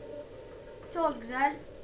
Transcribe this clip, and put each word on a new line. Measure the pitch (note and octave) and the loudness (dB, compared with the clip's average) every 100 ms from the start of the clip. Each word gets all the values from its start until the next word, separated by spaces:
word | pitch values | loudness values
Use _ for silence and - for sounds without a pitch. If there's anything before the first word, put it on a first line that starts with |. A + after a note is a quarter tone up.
| - - - - - - - - - | -8 -8 -8 -10 -12 -12 -12 -12 -4
Çok | E4+ D#4+ A#3+ | 4 4 4
güzel. | A3+ B3+ C#4+ D4 - - | -2 4 4 4 -6 -10